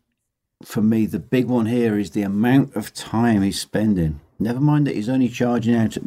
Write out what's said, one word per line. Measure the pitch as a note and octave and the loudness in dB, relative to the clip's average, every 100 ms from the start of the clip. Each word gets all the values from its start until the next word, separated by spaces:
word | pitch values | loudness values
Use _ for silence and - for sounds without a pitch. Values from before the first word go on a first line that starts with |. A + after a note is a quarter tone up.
| _ _ _ _ _ _ | _ _ _ _ _ _
for | - A#2 | -8 0
me, | G#2+ A2+ G#2+ | 2 2 0
the | G#2 | -4
big | - B2+ A#2+ | -2 -2 0
one | B2 | 0
here | A2 B2 A#2 G#2 | 0 0 0 0
is | G2 | -2
the | G#2 | -4
amount | G2 G2+ A#2 C3+ C#3 - | -2 0 4 4 2 -4
of | G#2+ | -10
time | - - A2 A#2+ A2 | -14 -6 0 2 2
he's | G2 F2+ | 0 -2
spending. | - G2+ G#2+ F#2+ D#2+ D2+ - _ | -6 -2 0 0 0 -4 -12 _
Never | G#2+ B2 | -6 0
mind | D3 D3 C#3+ | 2 2 0
that | |
he's | - G#2+ | -2 -2
only | C3 B2 | 0 0
charging | A#2+ A#2+ A#2+ A2+ | 0 -2 0 2
out | A#2 A2 - | 2 2 -2